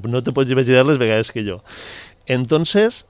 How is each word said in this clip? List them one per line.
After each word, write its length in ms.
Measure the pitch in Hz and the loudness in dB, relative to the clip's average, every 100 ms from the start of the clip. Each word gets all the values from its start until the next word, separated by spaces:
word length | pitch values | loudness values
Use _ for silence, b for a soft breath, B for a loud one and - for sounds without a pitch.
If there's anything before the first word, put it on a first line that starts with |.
| 110 | -4
no 120 | 123 | -2
te 100 | 120 | 0
pots 180 | 131 127 | 0 2
imaginar 340 | 131 123 127 | 2 4 4
les 140 | 135 139 | 4 2
vegades 340 | 113 110 113 | 2 0 -2
que 100 | 117 | -6
jo. 200 | 101 90 B B B B B _ - | -6 -8 B B B B B _ -4
Entonces, 800 | 127 123 156 165 202 220 - | -2 0 0 2 2 2 -2